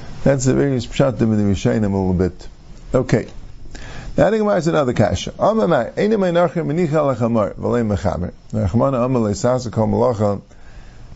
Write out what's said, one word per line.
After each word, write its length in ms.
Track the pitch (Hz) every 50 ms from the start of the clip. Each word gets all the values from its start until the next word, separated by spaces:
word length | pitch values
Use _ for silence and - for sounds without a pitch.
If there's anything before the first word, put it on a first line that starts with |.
| - - - -
that's 220 | - 139 143 131 127
the 100 | 131 131
various 320 | 135 143 139 131 120 113
pshatim 360 | - - - 139 135 113 -
in 140 | 120 110 110
the 180 | 104 104 101 98
Rishonim 280 | 92 - 123 120 113
a 40 | 107
little 280 | 98 98 98 92 92 92
bit. 340 | 87 95 87 - - - - - - - - - - - - -
Okay. 320 | 127 123 - 131 110 - - - - - - - - - - - - - - - - - - -
Now 140 | - 160 185
the 80 | 220 220
Gemara 180 | 208 208 202
is 100 | 180 147
another 260 | 170 160 156 139 123
kasha. 420 | 117 - 107 87 90 - - - - -
Amar 300 | 123 190 220 220 208 175
Mar, 240 | 160 127 110 - -
"Eini 200 | - 190 214 220
meinachem 500 | 202 185 180 170 175 180 165 - 170 151
menicha 480 | 143 147 175 180 143 156 156 147 139 127
lachamar, 400 | 110 120 113 117 110 101 - -
v'lei 320 | - 95 104 117 120 113
mechamer." 460 | 104 104 90 92 90 73 80 87 - - - - -
Rachmana 520 | - 110 107 90 - 117 131 139 135 117 120
amar 180 | 127 131 120
leisasa 480 | 110 104 101 - - 120 127 123 127 110
kol 160 | - 110 110
malacha, 540 | 107 101 104 117 127 117 101 107 101 101 95 - - - - - - - - - - - - - - -